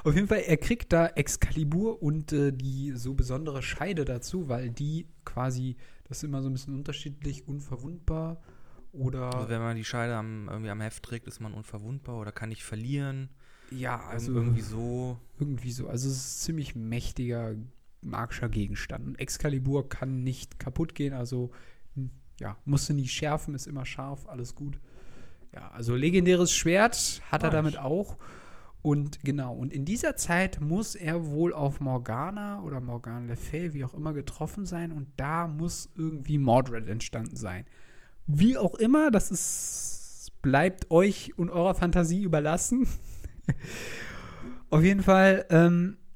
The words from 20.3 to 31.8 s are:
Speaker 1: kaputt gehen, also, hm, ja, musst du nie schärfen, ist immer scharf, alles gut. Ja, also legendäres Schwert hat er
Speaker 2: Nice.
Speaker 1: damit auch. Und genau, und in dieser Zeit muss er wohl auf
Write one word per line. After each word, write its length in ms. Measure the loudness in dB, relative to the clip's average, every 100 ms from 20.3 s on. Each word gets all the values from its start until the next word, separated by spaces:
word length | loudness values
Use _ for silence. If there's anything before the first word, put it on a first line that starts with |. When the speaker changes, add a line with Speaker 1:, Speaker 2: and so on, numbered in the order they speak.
| -4 -8 -8
Speaker 1:
kaputt 360 | -6 -2 -4
gehen, 200 | -2 -2
also, 360 | -2 -4 -2 -4 -8 -18 -16 -12
hm, 160 | -8 -8 -8 -18 -10
ja, 180 | -10 -8 0
musst 240 | 2 2
du 20 |
nie 160 | 0 0
schärfen, 460 | -2 -2 -2 -4
ist 120 | -8 -8
immer 200 | -8 -8
scharf, 420 | -8 -8 -10 -10
alles 260 | -10 -10
gut. 240 | -8 -8 -8 -10 -14 -14 -12 -12 -14 -16
Ja, 180 | -16 -16
also 240 | -6 0 2
legendäres 560 | 4 6 8 8 6
Schwert 680 | 4 4 6 6 4 -2 -4 -2
hat 120 | 0
er 60 | 4
Speaker 2:
Nice. 60 |
Speaker 1:
damit 240 | 4 2 0
auch. 400 | -2 0 -2 -8 -14 -16 -16 -16 -16 -4
Und 380 | 2 2 0 -4
genau, 300 | -2 -2 -2
und 180 | -4 -4
in 140 | -4 -2
dieser 280 | 0 0
Zeit 460 | 0 2 2 2 0
muss 340 | 0 0 0
er 320 | -4 -2 -2 -2
wohl 280 | 0 0
auf 260 | 2 0 0